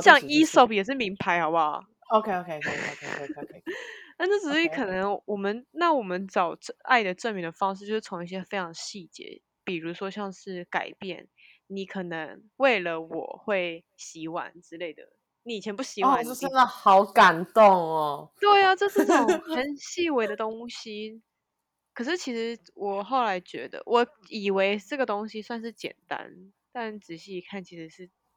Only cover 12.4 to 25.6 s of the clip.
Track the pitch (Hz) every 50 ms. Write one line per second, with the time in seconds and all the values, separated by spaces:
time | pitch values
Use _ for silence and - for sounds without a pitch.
12.4 | - 214 _ - 262 277 247 202 180 170 165 160 165 160 165 165 - - - -
13.4 | - - 208 190 180 175 165 165 - _ _ - - - - 165 156 160 165 175
14.4 | - - - 170 175 _ 165 165 180 170 147 - - - _ _ _ _ _ _
15.4 | _ 233 233 208 175 220 202 202 269 - - - 202 262 277 240 233 240 254 240
16.4 | - 269 262 262 254 - - - - 208 196 190 202 208 - 240 208 180 170 160
17.4 | 180 - - 226 220 202 190 180 170 160 160 160 151 147 143 147 156 - _ _
18.4 | - 415 415 403 392 381 381 370 392 403 - 415 311 - 339 294 233 220 359 320
19.4 | - 320 320 254 262 294 294 277 - - - - 349 339 294 247 220 202 208 208
20.4 | 226 220 220 226 233 240 233 - - 226 214 208 214 220 220 226 _ _ _ _
21.4 | _ _ _ _ _ _ _ _ _ _ _ - 233 254 339 359 - 277 240 226
22.4 | 226 233 233 226 _ _ _ - - 202 196 196 202 202 262 262 247 220 190 185
23.4 | 175 - - - 120 131 - - - - 220 240 247 247 _ _ 202 - - 220
24.4 | 196 202 196 190 190 196 202 208 202 - 294 277 262 214 208 202 214 220 - 220
25.4 | 208 - 240 233